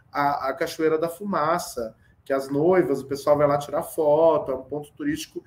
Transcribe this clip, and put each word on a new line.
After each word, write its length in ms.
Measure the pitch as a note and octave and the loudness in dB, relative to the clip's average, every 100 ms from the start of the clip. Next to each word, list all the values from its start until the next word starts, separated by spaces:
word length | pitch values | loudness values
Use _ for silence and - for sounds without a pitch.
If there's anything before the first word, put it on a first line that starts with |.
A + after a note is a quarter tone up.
| _ | _
a, 380 | C#3 C#3+ C#3+ C3+ | -2 0 0 -4
a 40 | |
Cachoeira 440 | C3+ D#3+ - D#3+ D#3 | -4 -6 -2 0 0
da 120 | E3 | -2
Fumaça, 840 | E3+ G3+ F3 D3+ F3 - - A2+ - _ _ | -6 -4 -2 0 -2 -4 -8 -10 -12 _ _
que 80 | - | -4
as 180 | C#3 C3+ | -4 -2
noivas, 520 | C#3 D#3+ F#3 C#3+ C3+ | 0 4 4 4 0
o 40 | - | -4
pessoal 320 | C#3 - C#3+ | -4 2 4
vai 100 | D3 | 4
lá 100 | C#3+ | 2
tirar 260 | - D3 | -2 -6
foto, 680 | - - D3+ D3 E3 D3+ - | -6 0 2 6 6 4 0
é 40 | B2+ | -6
um 80 | |
ponto 280 | - D3 D3 | -6 -10 -12
turístico 500 | - D3 D3+ - - | -8 -4 -4 -8 -16